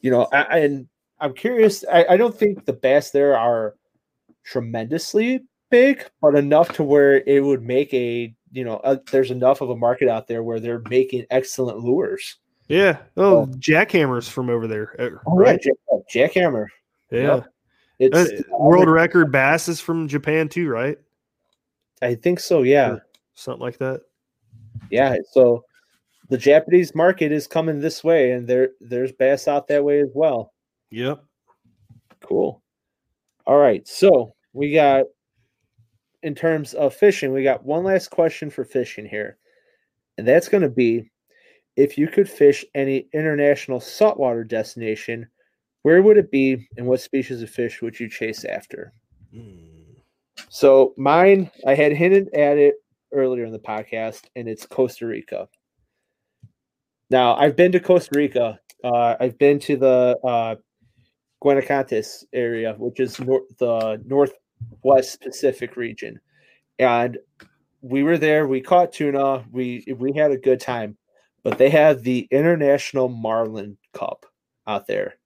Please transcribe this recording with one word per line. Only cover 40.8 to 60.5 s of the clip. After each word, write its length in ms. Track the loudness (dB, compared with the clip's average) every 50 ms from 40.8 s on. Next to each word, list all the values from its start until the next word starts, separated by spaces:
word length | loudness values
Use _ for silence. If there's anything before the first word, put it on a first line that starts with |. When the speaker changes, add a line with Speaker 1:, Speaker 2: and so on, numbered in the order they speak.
| 2 2 2 -2 -6 _ _ _ _ _ _ _ _ _ _ _ _ _ _
Speaker 1:
if 220 | 0 0 0 2 -2
you 100 | -4 -2
could 220 | 0 0 0 0
fish 340 | 0 4 4 4 4 4 -4 _ _
any 340 | -6 -4 -2 -4 -6 -6 _ -8
international 680 | -6 -4 -4 -2 0 2 0 0 0 -2 -8 -8 -10
saltwater 640 | -10 -12 -4 0 0 0 2 0 -2 -2 -2 -4 -6
destination, 840 | -6 -6 -8 -8 -8 -10 -10 -8 -8 -8 -8 -8 -12 -12 -12 -12 -18 _ _ _ _ _ _ _ _ _ _ _
where 200 | 4 4 6 6
would 140 | 6 6
it 140 | 6 4 2
be, 360 | 0 0 0 0 0 -4 -8 _ -16 -10
and 80 | -4
what 140 | -4 -4 -4
species 420 | -4 -6 -6 -6 -6 -6 -10 -12 -12
of 80 | -14
fish 320 | -8 -8 -8 -8 -8 -10 -12
would 180 | -14 -12 -12
you 80 | -14 -14
chase 380 | -12 -10 -10 -10 -10 -10 -12
after? 480 | -10 -10 -12 -12 _ -18 -18 -18 -20 _ _ _ _ _ _ _ _ _
Speaker 2:
Hmm. 480 | -20 -20 -20 -20 -20 -20 _ _ _ _ _ _ _ _ _ _ _ _ _ _ -20 -20 _
Speaker 1:
So 460 | -10 2 4 6 8 8 6 4 2
mine, 540 | -4 0 2 4 6 6 6 6 4 2 -4 _ _ 0
I 80 | 0 2
had 180 | 2 2 2 2
hinted 400 | 2 2 4 4 2 2 0 0
at 240 | 0 2 2 4
it 200 | 4 4 4 4 2 _ _ _ _ _ _ -4
earlier 320 | -2 -2 -2 -2 -4 -8
in 80 | -10 -12
the 60 | -14
podcast, 640 | _ -10 -10 -10 -10 _ -10 -8 -8 -8 -10 -14 _ _ _
and 140 | -14 -12 -12
it's 160 | -12 -12 -14
Costa 420 | _ -4 -2 -2 -2 -2 -10 -10
Rica. 400 | -10 -10 -10 -12 _ -12 -12 -12 _ _ _ _ _ _ _ _ _ _ _ _ _ _ _ _ _ _ _ _ -20 _ _ _ _ _ _ _ _ _ _ _ _
Now, 240 | 0 2 2 2 2
I've 220 | 2 2 0 4
been 160 | 4 2 2 2
to 80 | 0
Costa 320 | 0 2 2 2 2 0 -2
Rica. 440 | -2 -2 -2 -2 -2 -4 -4 -4 _ _ _ _ _ -6
Uh, 340 | -4 -2 0 0 0 -2 -2
I've 160 | -4 -6 -2
been 220 | _ 2 2 2 2
to 160 | 0 -4 -4
the, 420 | 0 2 2 4 4 2 2 0 0 -2
uh, 320 | -2 -2 -2 -2 -4